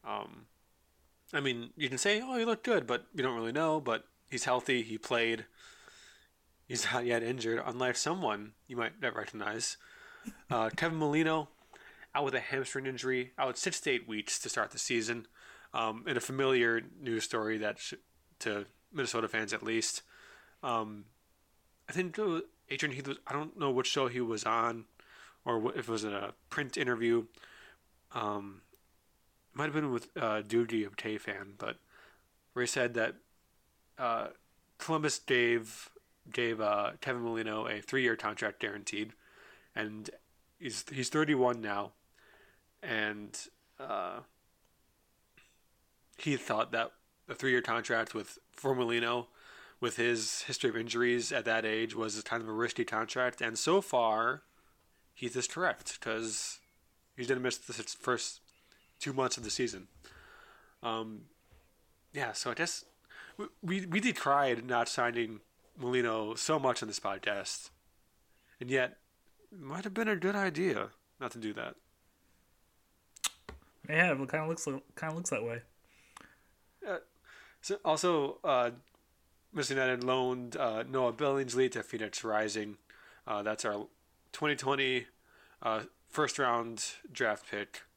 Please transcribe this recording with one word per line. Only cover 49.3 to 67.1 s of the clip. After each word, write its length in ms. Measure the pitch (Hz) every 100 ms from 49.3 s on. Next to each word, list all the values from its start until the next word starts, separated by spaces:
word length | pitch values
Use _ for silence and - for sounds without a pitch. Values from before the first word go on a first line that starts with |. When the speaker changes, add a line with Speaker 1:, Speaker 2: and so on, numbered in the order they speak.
| - - - - -
Speaker 1:
with 160 | 120 117
his 460 | 117 117 104 -
history 260 | - 127 127
of 80 | 113
injuries 540 | 113 117 120 120 110
at 140 | 139
that 200 | 113 113
age, 300 | 110 110 113
was 260 | 113 110 107
kind 200 | - 117
of 60 | 110
a 40 |
risky 320 | 110 117 -
contract, 560 | 113 110 113 131 127 -
and 160 | 117 113
so 240 | - 190
far, 600 | - 127 113 110 117 139 _ _ _ _ _ _ _
Heath 220 | - 123 123
is 100 | 120
correct, 540 | 160 180 - - -
'cause 580 | 117 110 113 104 - - _ _ _ _ _ -
he's 120 | 120
gonna 100 | 127
miss 180 | 127 -
the 160 | -
s-, 220 | 113 107
first 460 | - - 120 - - _ _ _ - _ _
two 140 | 147
months 240 | 131 127 -
of 80 |
the 60 | 110
season. 360 | - 120 98 92 - - - - - - - - _
Um, 440 | 117 110 110 107 - _ _ - _ _ _ _ _
yeah, 200 | 139 123
so 180 | - 127
I 40 |
guess 300 | 117 165 - - _ _ - - -
we, 100 | 208 _
we, 240 | 170 190 185
we 140 | 190
decried 680 | 233 - 147 143 139 117 123
not 220 | 120 117
signing 520 | - 120 117 113 107 _ _ _ -
Molino 560 | 123 127 120 110 107
so 240 | 113 - 156
much 240 | 135 117
on 60 | 113
this 100 | 101
podcast, 720 | 101